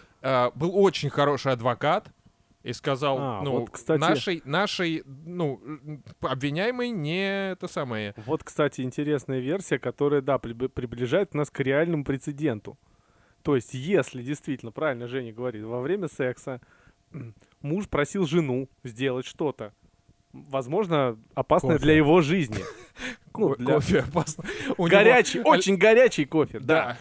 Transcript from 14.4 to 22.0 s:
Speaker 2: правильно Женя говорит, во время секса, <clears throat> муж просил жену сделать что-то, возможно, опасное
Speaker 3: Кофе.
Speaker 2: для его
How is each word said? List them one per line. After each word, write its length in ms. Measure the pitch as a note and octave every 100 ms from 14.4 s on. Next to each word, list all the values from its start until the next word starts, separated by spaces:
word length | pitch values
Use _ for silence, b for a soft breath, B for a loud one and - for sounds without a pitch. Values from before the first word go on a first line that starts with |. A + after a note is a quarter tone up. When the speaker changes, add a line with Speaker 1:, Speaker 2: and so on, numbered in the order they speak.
| - C3 A#2
Speaker 2:
правильно 360 | - D#3 A#2+ A#2+
Женя 260 | C3 A#2+
говорит, 300 | A2 B2+ A2
во 180 | G#2+ B2
время 260 | C3 G3+ E3+
секса, 540 | - C3 B2 - B2+ b b b b _
<clears throat> 500 | D3+ A#2+ - _ _
муж 280 | C#3+ F3 G3
просил 360 | D3 C#3+ G3+ E3
жену 440 | E3+ D3+ B2+ C3+ _
сделать 420 | C3 A2 C3+ B2+ B2
что-то, 480 | - D#3 - G#2+ - _ _ _ _ _ C3 -
возможно, 680 | C3+ B2 F3 G3 D#3 C3 A2 - -
опасное 380 | - E3 - D#3
Speaker 3:
Кофе. 80 |
Speaker 2:
для 100 | C#3
его 260 | D#3